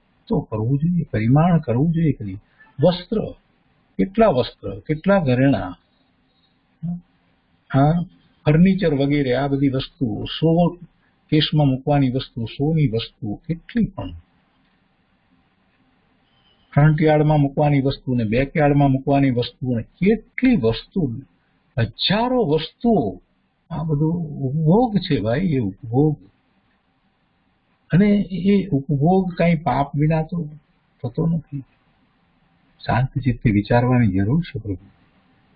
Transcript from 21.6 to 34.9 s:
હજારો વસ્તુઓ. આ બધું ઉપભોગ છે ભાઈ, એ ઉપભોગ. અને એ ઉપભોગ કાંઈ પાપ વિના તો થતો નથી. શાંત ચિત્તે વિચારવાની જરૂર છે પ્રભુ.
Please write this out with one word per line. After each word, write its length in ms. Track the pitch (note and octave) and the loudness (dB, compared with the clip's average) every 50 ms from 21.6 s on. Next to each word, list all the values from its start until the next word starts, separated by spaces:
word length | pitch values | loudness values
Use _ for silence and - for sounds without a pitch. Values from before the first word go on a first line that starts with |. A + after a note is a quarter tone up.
| _ _ _ A#2+ | _ _ _ -4
હજારો 680 | A2+ G#2+ - - - - F#3 G#3+ A#3 B3+ B3+ B3 A3 | -4 -4 -4 -4 -4 -2 -2 0 0 0 0 0 0
વસ્તુઓ. 760 | D3 D3+ D#3+ - - - _ - A#3+ A3+ F3 A#2+ G2 F#2 - - _ _ _ _ _ _ _ _ _ | 0 0 -2 -2 -6 -10 _ 0 2 2 2 0 -2 -6 -10 -14 _ _ _ _ _ _ _ _ _
આ 120 | E3 D3+ D#3+ | -10 -8 -4
બધું 320 | D#3+ D3+ C#3+ D#3 D#3 E3+ F3 E3 D3+ C#3 C#3 | -4 -2 0 0 0 -2 -4 -6 -8 -8 -8
ઉપભોગ 580 | C3+ B2+ C#3 D#3+ D#3+ D3+ F3 A3 B3+ A#3 G#3 | -6 -6 -4 0 2 4 4 4 4 2 0
છે 240 | G3 - - D3 A#2+ | -2 -2 -2 -2 -2
ભાઈ, 200 | F#2+ A2 A#2 D3 | 0 -2 -2 -2
એ 180 | F#3+ F3+ C#3+ C3 | 0 0 0 -2
ઉપભોગ. 580 | A2+ F#2+ F#2+ - - A2+ A2+ C3 D3 D#3 D3 - - _ _ _ _ _ _ _ _ _ _ _ _ _ _ _ _ _ _ _ _ _ _ _ _ _ _ _ _ _ _ _ _ _ | -2 -4 -6 -8 -10 -4 0 0 2 2 0 -2 -8 _ _ _ _ _ _ _ _ _ _ _ _ _ _ _ _ _ _ _ _ _ _ _ _ _ _ _ _ _ _ _ _ _
અને 160 | - E3 G#3 G#3 G3+ G#3 F3+ F3 | 2 2 4 4 2 2 0 -2
એ 360 | F#3+ E3+ E3+ G3 G3+ G3 - | -4 -2 0 2 2 2 2
ઉપભોગ 680 | - D3 C3+ C#3 - D3+ C3+ C#3+ E3+ F#3 F#3+ F#3 F3+ E3 | 0 -2 -4 -2 -2 -2 0 2 2 2 2 0 -2 -2
કાંઈ 220 | - E3 E3+ E3+ | 0 0 2 2
પાપ 400 | D3+ - C3 A#2+ C3+ C#3+ - - | 0 0 -2 -2 -2 -2 -4 -2
વિના 260 | C#3+ D3+ D#3 D#3+ D#3+ D#3+ | -2 0 0 0 0 -2
તો 260 | - F3+ E3+ D#3 D3 D3+ - - _ _ _ _ _ _ _ - | -4 -6 -8 -8 -10 -12 -18 -20 _ _ _ _ _ _ _ -10
થતો 220 | A#2+ - - D#3+ | -8 -6 -4 -2
નથી. 340 | E3 E3+ D#3+ - _ C#3+ C#3 B2+ - _ _ _ _ _ _ _ _ _ _ _ _ _ _ _ _ _ _ _ _ _ _ - | -2 -2 -4 -6 _ -12 -14 -14 -16 _ _ _ _ _ _ _ _ _ _ _ _ _ _ _ _ _ _ _ _ _ _ -6
શાંત 320 | - A#2+ A#2+ C3 - - C3+ | -4 -2 -2 -2 -2 -4 -2
ચિત્તે 320 | A#2 B2 A2+ - - A2+ | -2 -2 -2 0 0 0
વિચારવાની 640 | G2+ G#2 G#2 - A#2 A#2+ A#2+ B2 B2+ B2 A#2+ G2+ F#2 | 2 2 2 2 2 2 2 2 2 2 2 2 2
જરૂર 300 | F#2+ G2 G#2 C#3 E3+ E3+ | 0 0 0 0 0 -2
છે 160 | - - A2+ | -4 -8 -12
પ્રભુ. 280 | A2+ G#2+ F#2+ - - - | -10 -10 -10 -12 -14 -18